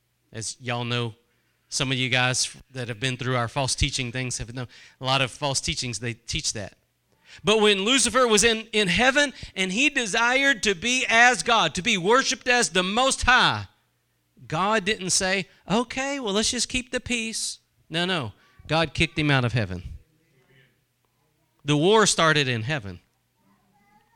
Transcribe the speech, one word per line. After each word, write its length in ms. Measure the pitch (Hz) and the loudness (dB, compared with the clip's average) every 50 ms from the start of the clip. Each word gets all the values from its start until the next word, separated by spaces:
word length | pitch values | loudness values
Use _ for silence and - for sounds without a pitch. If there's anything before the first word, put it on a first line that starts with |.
| _ _ _ _ _ _ - | _ _ _ _ _ _ -14
as 240 | 113 107 - - - | -10 -10 -10 -10 -10
y'all 260 | 123 123 120 120 120 | -8 -6 -4 -4 -4
know, 280 | 117 120 120 120 113 110 _ _ _ _ _ _ _ _ _ _ - | -2 -2 -2 -4 -4 -8 _ _ _ _ _ _ _ _ _ _ -8
some 220 | - - 139 131 | -6 -4 -2 -2
of 60 | 135 123 | -2 -2
you 100 | 127 120 | 0 0
guys 460 | 127 127 127 127 123 - - - - - - _ | 2 2 2 2 2 0 -2 -4 -6 -12 -20 _
that 160 | 127 131 120 | -12 -10 -8
have 120 | 117 117 104 | -8 -8 -4
been 180 | 127 131 127 | -4 -4 -4
through 180 | - 123 127 127 | -4 -2 -2 0
our 120 | 123 117 | 0 -2
false 280 | 110 - 143 131 117 - | -2 -2 -2 -2 -2 0
teaching 360 | - 156 135 - - 127 120 | 0 0 0 0 -2 -6 -6
things 280 | - 127 127 123 - - | -6 -6 -6 -6 -6 -8
have 120 | 120 110 120 | -10 -10 -10
known, 120 | 131 120 - - - - - _ - | -10 -12 -12 -14 -20 -20 -20 _ -6
a 60 | 127 | -2
lot 160 | 131 135 135 | 0 2 2
of 80 | 131 - | 0 -2
false 320 | - - 147 139 135 - | -4 -4 -4 -2 -2 -2
teachings, 380 | - 170 160 - 127 123 110 101 | -4 -4 -4 -4 -6 -6 -6 -6
they 140 | 123 117 113 | -6 -6 -8
teach 400 | - _ - - 156 - - - | -8 _ -8 -6 -6 -4 -6 -6
that. 200 | 110 95 - - _ _ _ _ _ _ _ _ _ _ - - - - | -6 -8 -12 -14 _ _ _ _ _ _ _ _ _ _ -20 -18 -6 0
But 180 | 196 220 220 | 0 2 4
when 200 | 208 214 202 190 | 4 4 4 2
Lucifer 460 | 196 233 269 254 - 233 202 262 254 | 2 2 2 2 2 2 2 2 4
was 160 | 233 214 196 220 | 4 4 4 4
in, 240 | 233 226 220 220 - | 2 2 0 -4 -4
in 160 | - 214 208 | -2 0 0
heaven 460 | 175 170 202 247 262 254 294 294 262 - - - - - | 0 2 2 2 4 4 2 2 0 -2 -8 -16 -10 -6
and 160 | 185 190 185 | -4 -4 -2
he 200 | 185 240 285 302 | 0 0 0 0
desired 720 | 285 262 240 190 196 226 233 240 254 269 277 277 269 185 - | 0 -2 -2 -2 0 0 0 2 2 2 2 2 0 0 0
to 100 | 214 190 | -2 -2
be 320 | 156 214 240 254 262 233 | 0 -2 -2 -2 -2 0
as 360 | 202 220 233 240 247 240 170 - | 2 4 6 6 6 4 2 0
God, 320 | 233 233 214 175 156 - | 2 2 2 2 0 -2
to 80 | 185 165 | -2 -2
be 120 | 240 214 | 0 0
worshiped 520 | 180 165 208 240 269 - - 247 - - | 0 2 4 4 4 2 0 -2 -2 0
as 220 | 247 247 240 220 151 | 0 2 2 2 2
the 140 | 165 185 180 | 0 0 0
Most 400 | 190 208 240 269 269 - - - | 0 0 0 0 0 0 0 2
High, 440 | 214 254 233 185 147 113 104 101 - _ _ _ _ _ _ _ _ _ _ _ _ _ - 127 | 4 4 6 4 4 2 0 -4 -10 _ _ _ _ _ _ _ _ _ _ _ _ _ -20 -12
God 380 | 110 156 165 190 208 220 220 175 | -6 -4 -2 0 0 0 0 0
didn't 240 | 202 214 185 185 170 | -2 -2 -2 -2 -2
say, 380 | - - 190 185 196 196 - - _ _ _ - | 0 0 0 0 -2 -2 -4 -6 _ _ _ -2
"Okay, 500 | 180 240 247 - - 262 269 277 285 277 | 0 0 0 -2 -4 -6 -4 -4 -4 -4
well, 140 | 247 202 190 | -2 -2 0
let's 180 | 214 220 - | 0 0 0
just 180 | 254 226 - - | -2 -2 -4 -4
keep 220 | - 254 247 - | -4 -6 -6 -6
the 80 | 254 247 | -8 -6
peace." 580 | - - 247 233 220 226 214 - - - - - _ _ _ _ _ - | -4 -4 -4 -4 -4 -6 -6 -8 -8 -8 -10 -12 _ _ _ _ _ -6
No, 160 | 156 170 175 | -4 -2 -2
no. 280 | 185 185 156 120 101 - _ _ _ _ - - | -2 -2 -4 -4 -6 -10 _ _ _ _ -14 -6
God 260 | - 151 165 165 147 - | -2 0 0 0 0 0
kicked 240 | - 165 156 - | 0 0 0 0
him 140 | 156 151 147 | 0 2 2
out 120 | 139 131 123 | 2 2 2
of 100 | 113 117 | 0 0
heaven. 280 | 123 101 90 92 87 - - - - _ _ _ _ _ _ _ _ _ _ _ _ _ _ _ _ _ _ _ _ _ _ _ _ _ _ _ _ _ _ _ _ - | -2 -2 -4 -6 -10 -10 -12 -14 -16 _ _ _ _ _ _ _ _ _ _ _ _ _ _ _ _ _ _ _ _ _ _ _ _ _ _ _ _ _ _ _ _ -2
The 120 | 143 147 | 0 2
war 300 | 147 160 196 220 220 196 | 4 4 6 6 6 6
started 420 | - - 180 165 156 151 151 135 | 4 4 4 4 4 4 4 2
in 140 | 131 120 113 | 0 0 -2
heaven. 380 | 110 143 160 135 101 98 87 - _ _ _ _ _ _ _ _ _ _ _ _ _ _ _ _ _ _ _ _ _ _ _ | -2 -4 -4 -4 -6 -10 -12 -14 _ _ _ _ _ _ _ _ _ _ _ _ _ _ _ _ _ _ _ _ _ _ _